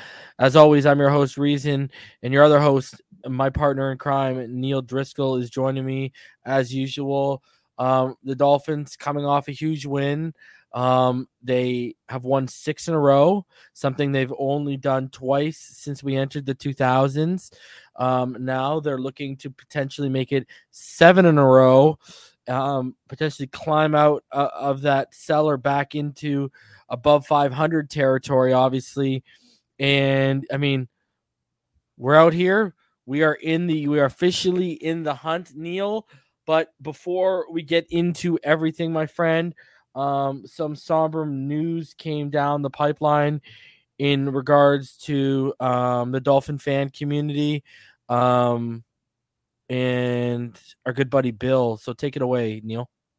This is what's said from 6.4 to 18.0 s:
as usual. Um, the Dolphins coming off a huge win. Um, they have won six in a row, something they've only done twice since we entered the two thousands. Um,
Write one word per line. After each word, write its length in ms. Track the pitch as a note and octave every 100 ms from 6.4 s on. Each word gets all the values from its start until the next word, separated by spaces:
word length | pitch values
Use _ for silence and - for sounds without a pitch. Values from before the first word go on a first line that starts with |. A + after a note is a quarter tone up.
as 300 | A#2+ C3+ B2
usual. 680 | C3+ C3 C3+ C#3 C#3 C#3 C3+ _ _ _ -
Um, 380 | B2+ C3 C3 B2+
the 120 | C3+
Dolphins 600 | C3 C#3+ C#3+ - D3+ C#3+ -
coming 280 | D3 D3
off 240 | C#3+ C#3+ C#3
a 40 |
huge 340 | C3+ D#3 D3+ C#3
win. 480 | C#3 C#3 D3 D#3+ - - - _
Um, 520 | B2 B2+ B2+ B2+ B2+ C3 _
they 540 | B2 B2+ B2+ B2 A#2+ - -
have 140 | B2+
won 240 | B2+ C3+ B2+
six 380 | - - D3 -
in 60 |
a 80 | D#3+
row, 460 | C#3+ C#3 D#3 G3+ - _ _
something 400 | - C#3 C3 C#3+
they've 220 | C#3 C3 C#3
only 380 | C3+ D3 C#3+ C#3
done 320 | C#3 C3 C3
twice 500 | - C3 C#3 D3+ -
since 440 | - - D3 C#3
we 140 | C#3 C3+
entered 280 | C#3 D3
the 80 | C3+
two 220 | C3 C#3+
thousands. 760 | C3 B2+ C3 C#3 C#3 D#3+ F#3 - - - - _
Um, 400 | -